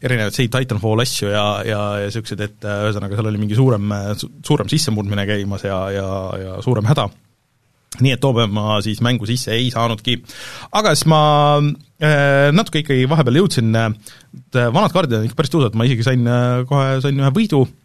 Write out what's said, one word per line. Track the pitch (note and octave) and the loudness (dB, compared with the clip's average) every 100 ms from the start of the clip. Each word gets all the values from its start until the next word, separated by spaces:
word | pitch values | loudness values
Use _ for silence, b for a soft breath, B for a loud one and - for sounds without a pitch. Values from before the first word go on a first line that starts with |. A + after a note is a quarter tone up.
| C3 | -2
erinevaid | B2 G#2 | -2 -2
Save | - B2 | -2 0
Titanfall | B2+ C3 G#2 A2 G#2+ | 0 -2 -2 0 0
asju | B2+ - G2+ | 0 -2 -2
ja, | G#2 G#2 G2+ G#2+ | 0 0 -2 -4
ja, | G#2 G#2 G#2 | -4 -4 -4
ja | G2+ | -6
siukseid, | A2 A2 G2 G#2 | -6 -8 -8 -8
et, | - | -8
äh, | G#2+ G2+ G#2 | -6 -2 -2
ühesõnaga | G#2 G2 G#2 | -2 -4 -4
seal | A2 | -2
oli | G#2 | -2
mingi | G#2+ G#2+ | 0 2
suurem, | C3 G#2+ G#2 G#2 | 4 2 -2 -4
äh, | G2+ G#2 | -6 -6
su-, | - - - | -8 -12 -2
suurem | D3 G2 | -2 0
sissemurdmine | D#3 - G#2+ G2+ G2+ G2+ | 0 0 -2 -2 -4 -2
käimas | G#2 G2+ G2 G2 | -2 -4 -4 -4
ja, | F#2+ F#2+ | -4 -4
ja, | G2 G2 G2 F#2+ F#2+ | -4 -4 -6 -6 -8
ja | F#2+ F#2+ | -8 -6
suurem | B2+ A#2 G#2 | 0 0 2
häda. | D3+ G#2 - _ _ _ _ _ _ _ - | 2 0 -6 _ _ _ _ _ _ _ 0
Nii | C3 | 0
et | B2 | 2
too | C#3 A#2 | 0 2
päev | G2+ | 0
ma | G#2 G#2+ G#2+ | 0 0 -2
siis | G#2 G#2+ | -2 -2
mängu | A#2 B2 G2+ | -2 -2 -2
sisse | B2 A2+ A2 | -4 -2 -2
ei | B2 | -2
saanudki. | A2+ A#2 A2+ - A#2+ - B B B B G3+ | -2 -2 -2 -4 -4 -6 B B B B -2
Aga | G#3+ | 0
siis | D3+ D#3 | 2 4
ma, | D#3 D3+ D3 D3 D3 D3 D3 - _ | 4 4 4 4 4 0 -4 -12 _
äh, | D3+ D3 C#3+ C#3 C#3+ | 0 2 4 4 4
natuke | D#3 A3+ D#3 | 4 2 -4
ikkagi | D3 C3 B2+ | 0 2 2
vahepeal | D#3 B2 C3 | 2 4 4
jõudsin, | G3 - A2+ | 2 2 0
äh, | A2+ A2+ A2 B B B - | 2 0 -4 B B B -20
et | - B2+ A#2+ | -4 0 2
vanad | C#3 G#3 | 2 2
kaardid | F3 D#3+ A2+ | 2 0 0
on | A2 | -2
ikka | - | -2
päris | D3 | 0
tuusad, | E3 B2 | 2 0
ma | G#2 A#2+ | 2 0
isegi | A#2+ A#2 | 2 2
sain, | B2+ A#2+ | 2 2
äh, | B2 B2 B2 B2+ | 2 2 0 0
kohe | C#3+ C3+ C3+ | 0 0 0
sain | C3+ C#3 C#3 | 0 2 2
ühe | |
võidu | C#3+ A3 C#3+ B2 - | 2 2 2 0 -2